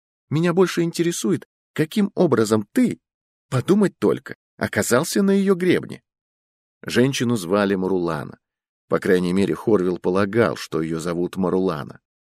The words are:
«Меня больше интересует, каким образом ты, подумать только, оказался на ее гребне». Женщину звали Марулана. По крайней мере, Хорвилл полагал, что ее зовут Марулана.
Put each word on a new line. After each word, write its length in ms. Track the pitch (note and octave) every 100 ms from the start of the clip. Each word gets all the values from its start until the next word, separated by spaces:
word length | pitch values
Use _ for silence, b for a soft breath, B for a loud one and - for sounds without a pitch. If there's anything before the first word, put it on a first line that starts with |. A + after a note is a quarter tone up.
| _ _ -
«Меня 240 | C#3+ F3
больше 260 | E3+ F3+ -
интересует, 640 | E3+ E3 E3+ E3+ G#3+ D3 - _ _
каким 360 | - D#3 A3+ G3+
образом 520 | - F3+ A#2+ G#2+ A2 -
ты, 260 | - A#3+ D#2+ _ _ _ _ -
подумать 480 | C3 B2+ G3+ F#3+ -
только, 380 | G2+ B1+ - - _ -
оказался 640 | G2+ - G2 A#2+ E3+ G#3
на 100 | G3
ее 220 | G3 G3
гребне». 480 | F#3 F3+ G#2+ - - _ _ _ _ _ _ _ _
Женщину 540 | - G#2+ C3 C3+ A#2+ A#2+
звали 380 | E2 G2+ G2+
Марулана. 640 | G2 F#2 F#2 E2+ D#2 A1+ - _ _ _ _ -
По 120 | E2
крайней 340 | F#2+ F2+ F2+
мере, 200 | F#2 G2
Хорвилл 440 | D#2+ - G#2 F2+ F2
полагал, 580 | F#2 F#2 G2+ A2 G#2 A#1
что 240 | - D#2+
ее 180 | D#2+ D#2+
зовут 380 | E2 E2+ F2 -
Марулана. 640 | F2+ F#2 F#2 D#2 C2 - _ _ _